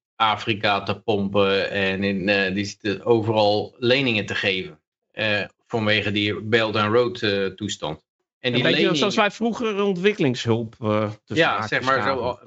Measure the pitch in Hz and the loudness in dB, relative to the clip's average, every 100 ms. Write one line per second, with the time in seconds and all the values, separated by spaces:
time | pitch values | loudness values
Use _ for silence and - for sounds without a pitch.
0 | _ - 110 104 - 107 107 98 101 101 | _ -2 0 0 -2 -2 0 0 -2 -4
1 | - 104 98 101 98 98 90 101 98 95 | -2 0 0 2 2 2 0 -2 -2 0
2 | 101 98 92 101 98 95 101 - 107 95 | -2 0 0 0 0 -2 -6 -6 -6 -4
3 | - 117 107 110 104 104 - - 120 127 | 2 2 2 2 2 2 -2 -4 0 2
4 | 135 110 98 98 104 95 87 78 _ _ | 2 0 -2 -2 -2 -2 -6 -14 _ _
5 | _ - 107 104 95 _ _ 117 107 107 | _ -6 -2 -2 -4 _ _ -2 0 2
6 | 104 104 104 95 107 117 110 107 107 113 | 0 0 -2 -2 0 0 2 0 2 2
7 | 123 123 110 101 98 92 104 - 78 78 | 2 0 -2 0 -2 -4 -8 -6 -6 -8
8 | _ _ _ _ 127 123 156 175 190 165 | _ _ _ _ -2 0 2 2 2 2
9 | 208 190 208 - 226 208 220 196 202 185 | 0 2 0 0 -4 -2 -4 -2 0 2
10 | 190 208 151 117 120 113 117 - 110 107 | 0 2 0 0 0 0 -2 -6 -2 0
11 | 107 107 _ 117 160 107 110 143 123 131 | 0 -6 _ 0 2 2 -2 -2 0 0
12 | 107 135 120 120 | 0 -2 -4 -4